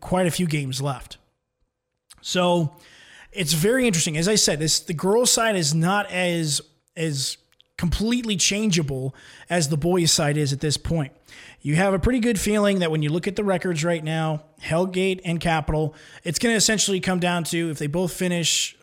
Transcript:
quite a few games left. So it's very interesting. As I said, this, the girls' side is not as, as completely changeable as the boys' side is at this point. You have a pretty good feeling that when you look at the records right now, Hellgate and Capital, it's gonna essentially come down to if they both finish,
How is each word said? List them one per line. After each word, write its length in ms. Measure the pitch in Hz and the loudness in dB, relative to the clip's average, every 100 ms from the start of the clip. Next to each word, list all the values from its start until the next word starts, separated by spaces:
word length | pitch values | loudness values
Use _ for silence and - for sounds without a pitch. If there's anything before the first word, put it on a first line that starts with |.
quite 280 | - 180 180 | -2 0 0
a 20 | |
few 160 | 147 175 | 0 -2
games 340 | 151 135 127 | -2 -4 -4
left. 360 | 143 123 - - _ _ _ _ _ _ _ _ _ - | -4 -6 -12 -20 _ _ _ _ _ _ _ _ _ -16
So 560 | - 185 180 175 156 - - - - - - | -6 0 2 2 0 -6 -20 -20 -20 -20 -12
it's 220 | 202 156 | -6 -2
very 340 | 160 196 262 240 | 0 2 2 2
interesting. 300 | 165 170 151 | 2 0 0
As 100 | 175 | 2
I 80 | 214 | 2
said, 240 | - 151 | 2 2
this, 180 | 156 - | 0 -2
the 160 | - | -2
girls' 380 | 151 185 220 247 | -2 2 2 4
side 240 | - 226 196 | 2 2 0
is 180 | 147 | 0
not 340 | 160 170 202 196 | 2 2 0 -2
as, 480 | 180 180 170 160 139 - _ _ - | -2 -2 0 -2 -4 -6 _ _ -6
as 420 | 160 139 127 - _ _ _ - | -4 -4 -6 -8 _ _ _ -6
completely 600 | 175 - 214 247 226 196 | -2 0 0 0 0 0
changeable 800 | - 196 220 170 139 135 135 - - - - | 0 0 2 2 0 -4 -6 -8 -18 -20 -2
as 200 | 175 147 | 0 0
the 80 | 156 | 0
boys' 360 | 165 185 160 | 2 4 4
side 240 | - 147 147 | 2 2 2
is 160 | 143 | 0
at 80 | 139 | -2
this 160 | 156 139 | -2 -2
point. 360 | - 165 135 - - - - - | -2 -2 -4 -10 -20 -20 -20 -10
You 140 | - 151 | -2 2
have 160 | 196 | 2
a 60 | 190 | 2
pretty 220 | 233 254 | 2 2
good 200 | 233 202 | 2 0
feeling 380 | 208 214 202 196 | 0 2 2 2
that 120 | 170 | 0
when 120 | 156 | 0
you 80 | 147 | 0
look 180 | 170 202 | -2 -2
at 80 | 190 | -2
the 80 | |
records 400 | 202 180 190 165 | 0 0 -2 -2
right 180 | 170 170 | 0 -2
now, 420 | 156 160 160 151 - - | -2 -2 -2 -4 -8 -14
Hellgate 580 | - 160 185 180 190 185 175 | -2 0 0 0 -2 -2 -4
and 120 | 165 | -2
Capital, 560 | 175 160 147 156 156 - - - | 0 0 0 -2 -2 -6 -18 -10
it's 140 | 170 151 | -6 0
gonna 160 | 247 | 2
essentially 460 | 220 202 214 - 190 | 2 2 2 0 0
come 200 | 190 180 | 0 0
down 240 | 175 175 | 0 0
to 260 | 160 170 165 | -2 -2 -4
if 80 | 147 | -4
they 80 | 147 | -4
both 280 | 170 180 | -2 -2
finish, 600 | - 185 175 160 - - - | -2 -2 0 0 0 -2 -8